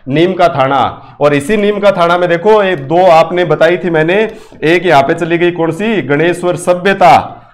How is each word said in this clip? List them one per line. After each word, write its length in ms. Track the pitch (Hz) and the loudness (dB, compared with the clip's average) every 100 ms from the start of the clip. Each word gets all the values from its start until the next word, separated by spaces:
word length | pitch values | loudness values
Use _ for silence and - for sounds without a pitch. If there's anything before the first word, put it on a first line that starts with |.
| - | -6
नीम 240 | 143 180 | -2 0
का 160 | 185 170 | 0 0
थाना। 300 | 143 135 135 104 - - - | 0 0 0 -2 -6 -18 -2
और 140 | 147 | 0
इसी 220 | 143 180 214 | 0 -2 -2
नीम 220 | 208 208 | 0 0
का 140 | 202 | -2
थाना 260 | 190 170 180 | 0 0 0
में 100 | 175 | 0
देखो, 340 | 170 208 214 | 0 2 2
एक 240 | 190 175 135 | 2 -4 -2
दो 160 | 170 185 | 2 4
आपने 360 | 160 156 180 175 | 4 2 -2 -2
बताई 300 | 151 160 180 | 0 0 0
थी 140 | 180 | -2
मैंने, 320 | 160 160 196 214 - - - | -2 0 0 -2 -8 -20 -6
एक 220 | 151 175 180 | 0 0 2
यहाँ 160 | 143 | 2
पे 120 | 143 | 2
चली 240 | 165 170 170 | -2 -2 -2
गई 120 | 175 | -2
कौन 200 | 175 165 | -2 -4
सी, 280 | 160 214 208 | -4 -4 -4
गणेश्वर 520 | 131 143 165 175 180 175 | -2 0 0 -2 -4 -4
सभ्यता, 760 | 180 180 190 190 175 123 - - - | -2 -2 0 2 4 4 2 -12 -20